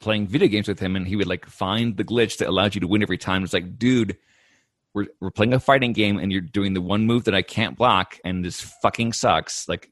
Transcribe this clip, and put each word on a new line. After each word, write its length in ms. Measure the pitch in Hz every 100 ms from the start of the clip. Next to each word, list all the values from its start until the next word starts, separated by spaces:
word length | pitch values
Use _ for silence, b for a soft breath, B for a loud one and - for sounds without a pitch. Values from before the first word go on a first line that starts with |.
playing 260 | 107 107 101
video 220 | 143 180
games 180 | 104 101
with 120 | 95
him, 160 | 95 95
and 100 | 92
he 80 | 104
would, 120 | 92
like, 180 | 92 -
find 500 | - 95 110 117 98
the 80 |
glitch 360 | 98 117 107 -
that 100 | -
allowed 260 | 92 104 101
you 60 |
to 60 | 87
win 160 | 107
every 140 | 101 90
time. 240 | - 95 90
It's 80 |
like, 260 | 92 90 104
"Dude, 380 | 123 127 101 95 b b b b b _ _
we're, 120 | 101 98 -
we're 100 | 95
playing 220 | - 110
a 80 | 127
fighting 320 | - 135 120
game, 240 | 107 104 101
and 100 | 95
you're 120 | 95
doing 320 | 85 101 98
the 80 | 95
one 240 | 90 104 113
move 160 | 120
that 100 | 113 98
I 60 |
can't 360 | - - 107 -
block, 420 | 120 95 92 - 90
and 180 | 92
this 160 | 87 -
fucking 540 | 104 - 104 - 117
sucks. 520 | - 117 82 - - -
Like, 220 | 90 -